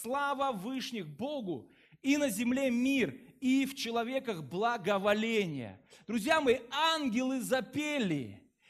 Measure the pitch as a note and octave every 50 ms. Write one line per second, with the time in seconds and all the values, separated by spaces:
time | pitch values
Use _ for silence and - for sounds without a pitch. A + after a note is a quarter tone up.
0 | - A3+ C4 C#4+ C#4+ C#4+ C#4+ C4 C#4 C#4 B3+ F#3+ F3 A#3+ C4+ C4 - - A#3 A3
1 | F3 D3+ D3 C#3 A3 C#4+ D4+ C#4 A3+ F3+ D#3+ A#2 - - - _ _ _ - -
2 | - C4 C#4+ D4 D4 C4+ G3 F#3+ A#3+ A#3 B3+ C4+ C#4 C4 A#3+ A#3 B3 C4+ C#4 C4+
3 | G#3+ D3 - - - - - - - B3+ C4 C4+ C4+ - - - - A#3 A3+ A#3
4 | A3+ A#3 C4 C4+ C4 A#3+ G#3 D#3+ D3+ B2+ F3 F3+ A3 A#3 A#3+ A#3 E3 G3 G#3 G3
5 | F#3+ G#3 G#3 G#3+ A3 A3+ A3+ G#3+ G3+ E3+ D3 C3+ A#2+ G2+ F#2 - _ _ - -
6 | - - A3 A#3+ F#3+ C#4 D#4+ D#4+ D4 B3+ A#3 C4+ - - C4 C#4+ D#4 D#4+ D#4+ D#4
7 | D4 C4 G3+ B3 B3+ B3+ C4+ C4 A3 E3+ A#3+ C4 A3 C4 - C#4 D4+ D4+ D4 C#4+
8 | A3+ F#3 D#3+ C#3+ B2 G#2 G2 - - _ _ _ _ _